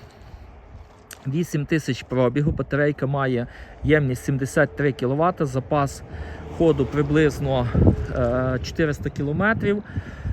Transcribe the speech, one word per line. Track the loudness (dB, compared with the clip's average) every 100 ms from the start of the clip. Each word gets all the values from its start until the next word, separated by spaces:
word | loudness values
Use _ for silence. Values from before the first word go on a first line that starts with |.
| -8 -20 -20 -20 -20 -20 -20 -20 -20 -20 -20 -12 -4
вісім | -4 -2 -4 0
тисяч | -2 0 -4
пробігу, | -2 2 2 2 0
батарейка | 0 0 0 0 0 -2
має | 0 0 -2 -4 -10 -18 -4
ємність | 4 4 4 0
сімдесят | -2 -2 0 2 2 2
три | 0
кіловата, | 0 0 2 0 0 -2
запас | -2 0 0 0 -4 -12 -12 -10 -12 -8 2
ходу | 4 4 2
приблизно, | 0 2 4 4 2 0 0 2 4 6 4 0 -2
е, | 0 0 0 -2
чотириста | -4 -2 -2 -2 -6
кілометрів. | -4 -2 0 0 2 0 0 -4 -8 -8 -8 -6